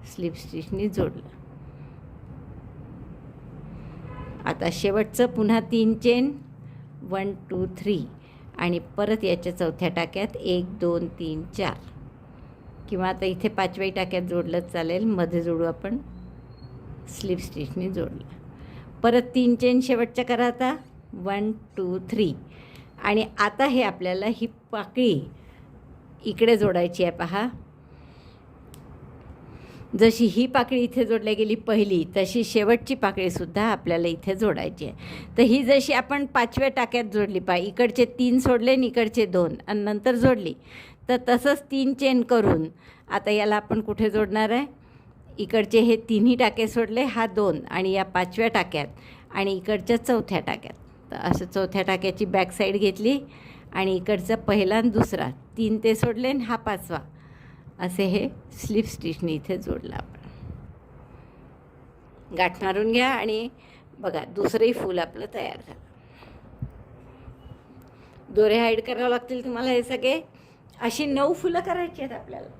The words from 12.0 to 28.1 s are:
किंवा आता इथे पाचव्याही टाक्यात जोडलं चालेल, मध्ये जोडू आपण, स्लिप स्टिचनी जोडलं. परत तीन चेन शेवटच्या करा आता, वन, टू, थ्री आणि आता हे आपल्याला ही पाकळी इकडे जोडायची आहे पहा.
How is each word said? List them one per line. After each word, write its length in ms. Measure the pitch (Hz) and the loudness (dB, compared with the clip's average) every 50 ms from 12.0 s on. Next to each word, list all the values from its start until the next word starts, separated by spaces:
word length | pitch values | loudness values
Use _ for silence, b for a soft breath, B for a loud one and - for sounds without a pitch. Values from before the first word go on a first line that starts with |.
| - - - - - - - - - - - - - - - - - - | -20 -20 -20 -20 -20 -20 -20 -20 -20 -20 -20 -20 -20 -20 -20 -20 -10 -6
किंवा 200 | 208 180 185 185 | -4 -2 -2 -2
आता 160 | 185 185 196 | -2 -2 -2
इथे 240 | 190 185 180 - 220 | -2 -2 0 -2 -2
पाचव्याही 440 | 220 - 190 180 185 190 196 190 | 0 0 -2 -2 -2 -2 -4 -2
टाक्यात 300 | 190 190 185 180 190 180 | -2 -2 -4 -2 -2 -4
जोडलं 380 | 180 180 175 175 - 170 170 175 | -2 0 -2 -2 0 0 -2 -2
चालेल, 440 | 170 - - 175 165 160 175 190 220 | -2 -2 -4 -2 -2 0 -2 0 0
मध्ये 380 | 226 208 180 170 165 175 170 | 0 2 2 0 2 0 0
जोडू 220 | 165 170 170 160 165 | 0 0 0 0 0
आपण, 340 | 165 165 - - 196 233 277 - - - - - - - - - - - - - - - - - - - - - - | -2 -2 -4 -6 -6 -6 -6 -6 -12 -16 -16 -18 -18 -18 -20 -20 -20 -20 -20 -20 -18 -18 -18 -18 -18 -18 -18 -16 -16
स्लिप 300 | - - - 196 180 180 | -10 -8 -4 -4 -4 -4
स्टिचनी 520 | - - - - 147 135 - 185 180 190 | -4 -10 -8 -8 -8 -6 -6 -6 -4 -4
जोडलं. 340 | 185 185 165 - - - - - - - - - B B B B B B B B - - | -4 -4 -6 -6 -8 -12 -14 -16 -18 -18 -20 -20 B B B B B B B B -8 2
परत 220 | - 233 233 247 240 247 - | 2 4 4 4 2 2 0
तीन 200 | 254 247 240 240 | 4 4 4 4
चेन 260 | 233 247 247 247 254 | 4 4 4 4 4
शेवटच्या 440 | 254 254 254 226 240 226 - 254 247 | 4 2 2 2 2 0 0 -4 0
करा 220 | 247 247 220 247 | 0 2 2 2
आता, 300 | 247 240 247 254 254 302 311 - - - - - - | 0 2 0 0 0 -2 -4 -8 -18 -20 -20 -20 -16
वन, 400 | - 196 180 196 196 202 208 220 220 214 - - - | -14 -8 -6 -4 -2 -2 -2 -2 -4 -6 -12 -12 -8
टू, 220 | - 190 180 180 185 185 - | -6 -4 -2 -4 -4 -4 -4
थ्री 240 | 233 214 208 160 123 - - B B B B B B B B B B B | 0 0 0 0 0 -6 -12 B B B B B B B B B B B
आणि 240 | - 208 208 220 214 214 - - | -2 2 2 2 0 -2 0 0
आता 280 | 208 214 214 - 262 | 0 0 4 2 2
हे 160 | 285 247 254 | 4 4 2
आपल्याला 440 | 240 196 185 - 185 180 185 190 202 220 | 2 2 -2 -4 -4 -2 -2 0 -2 -2
ही 180 | 226 - 226 226 - - _ _ | -2 -2 -4 -6 -6 -16 _ _
पाकळी 500 | - 208 196 - - 247 254 233 170 135 - - B B B B B B B B B - - - - - - - - - - | -8 -8 -8 -4 0 2 4 4 4 2 -2 -6 B B B B B B B B B -20 -20 -20 -20 -20 -20 -20 -20 -8 -8
इकडे 320 | 220 202 - 226 226 233 | -8 0 4 6 6 6
जोडायची 480 | 202 208 202 180 175 175 175 180 - 180 | 6 6 2 4 2 2 0 2 0 0
आहे 80 | 170 | 0
पहा. 360 | 170 - 170 160 180 202 220 247 - - - - - - - B B B B B | 0 -4 -6 -2 -2 -2 -2 -2 -6 -10 -18 -20 -20 -20 -20 B B B B B